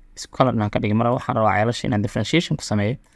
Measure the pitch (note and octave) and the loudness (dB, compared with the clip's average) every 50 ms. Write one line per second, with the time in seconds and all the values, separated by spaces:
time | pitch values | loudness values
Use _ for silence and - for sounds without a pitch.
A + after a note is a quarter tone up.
0 | - - - - - - - - C3+ B2+ A#2 A2+ G#2 G#2 - - B2 G#2 G#2 A2+ | -20 -20 -18 -18 -16 -8 0 2 2 2 2 0 -2 0 0 -2 0 2 2 2
1 | A#2 A#2 B2 C3+ - - A#2 A2+ A2 G#2 F#2+ G2+ G#2+ A#2+ A#2+ - - - G#2+ G#2 | 2 2 0 0 -2 -2 0 2 2 2 4 2 2 0 0 -2 -2 -2 0 0
2 | G#2 - - A2+ G#2 - - E3 - - D#3 - - - A2 G#2 G2+ G#2+ C#3 - | -2 -2 -2 -4 -2 0 0 0 0 0 -4 -6 -4 -2 -2 0 0 -2 -2 -6
3 | - _ _ | -10 _ _